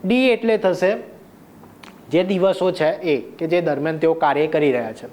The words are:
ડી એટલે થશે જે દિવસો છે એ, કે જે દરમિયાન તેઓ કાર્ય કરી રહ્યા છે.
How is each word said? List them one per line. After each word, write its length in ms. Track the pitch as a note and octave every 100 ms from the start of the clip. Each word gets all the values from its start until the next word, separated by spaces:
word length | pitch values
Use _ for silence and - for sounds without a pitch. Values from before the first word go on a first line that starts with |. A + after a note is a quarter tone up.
ડી 240 | F#3+ B3 C4
એટલે 280 | A3+ A3+ G#3+
થશે 400 | G3 F3+ F3+ A3+ - - - - - - - - - - -
જે 120 | D#3+
દિવસો 480 | F#3 F#3+ F#3+ F#3 F3+
છે 140 | F3+
એ, 360 | D#3 F#3+ F3 C3+
કે 260 | - - E3
જે 140 | F3
દરમિયાન 380 | D#3+ C#3 D#3 D#3+
તેઓ 140 | D#3+
કાર્ય 340 | D#3+ D3+ C#3 D#3
કરી 240 | D#3 D3
રહ્યા 220 | B2 A2+
છે. 140 | A2+ -